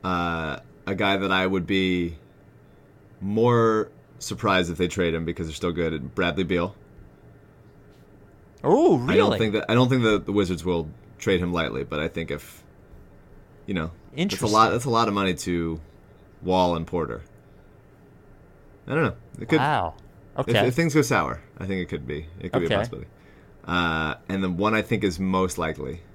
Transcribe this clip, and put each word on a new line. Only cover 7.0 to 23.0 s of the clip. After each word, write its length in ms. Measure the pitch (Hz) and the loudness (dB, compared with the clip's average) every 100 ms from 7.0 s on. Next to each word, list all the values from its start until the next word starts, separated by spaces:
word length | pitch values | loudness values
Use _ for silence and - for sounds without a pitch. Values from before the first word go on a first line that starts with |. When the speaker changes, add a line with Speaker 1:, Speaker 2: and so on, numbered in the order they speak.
| - - - - - - - - - - - - - - - - | -20 -20 -20 -20 -20 -20 -20 -20 -20 -20 -20 -20 -20 -20 -20 -4
Speaker 1:
Oh, 340 | 135 226 339 151 | 2 4 6 4
Speaker 2:
I 20 | |
don't 80 | 127 | 4
Speaker 1:
really? 320 | 185 202 107 | 4 4 2
Speaker 2:
think 160 | 104 | 0
that, 100 | 104 - | 0 2
I 20 | |
don't 140 | 117 127 | 4 4
think 140 | 131 | 4
that 240 | 113 104 - | 4 2 2
the 60 | |
Wizards 300 | 101 92 87 | 0 2 0
will 280 | 87 85 78 - - - | -2 -2 -4 -12 -20 -6
trade 240 | - 92 | 0 0
him 140 | 90 | 2
lightly, 300 | 87 73 58 | -2 -2 -4
but 160 | - 76 | -4 -4
I 80 | 78 | -4
think 220 | - 80 | -6 -6
if, 320 | 73 - - - - - - - - - - - - | -8 -10 -20 -20 -20 -20 -20 -20 -20 -20 -20 -20 -18
you 80 | - | -6
know, 140 | 95 80 - - | -4 -4 -10 -14
that's 80 | 131 | -4
a 20 | |
Speaker 1:
Interesting. 320 | 196 98 113 | -4 -2 2
Speaker 2:
lot, 200 | 110 110 | 4 4
that's 120 | 110 | 2
a 60 | 127 | 0
lot 180 | 113 113 | 0 2
of 60 | |
money 180 | 101 95 | 0 0
to 480 | 85 - 87 82 80 - - - - - - | -2 -2 -2 -2 -6 -12 -20 -20 -20 -20 -10
Wall 340 | 90 92 90 82 | 0 2 2 0
and 100 | 80 | -4
Porter. 360 | 87 71 55 - - - - - - - - - - - - - - - - - | -4 -4 -8 -12 -20 -20 -20 -20 -20 -20 -20 -20 -20 -20 -20 -20 -20 -20 -20 -4
I 80 | |
don't 100 | 143 | 0
know. 120 | 127 - - - | 0 -2 -16 -14
It 80 | 113 | 0
could, 120 | 185 | 2
Speaker 1:
Wow. 340 | 139 135 85 - - - - - | 4 0 -2 -8 -20 -20 -12 -6
Speaker 2:
if, 40 | 135 | 0
Speaker 1:
Okay. 180 | 110 113 | 2 2
Speaker 2:
if 60 | |
things 180 | 127 165 | 2 2
go 80 | 151 | 2
sour, 400 | 131 113 71 - - - | 2 2 0 -6 -12 -12
I 80 | |
think 160 | 95 95 | -6 -4
it 60 | 85 | -4
could 200 | 78 64 | -8 -6
be. 200 | 73 82 90 | -8 -10 -12
It 120 | 92 | -4
could 60 | - | -2
be 60 | 82 | 0
a 20 | |
Speaker 1:
Okay. 80 | 101 | 0
Speaker 2:
possibility. 320 | 117 - | -2 -8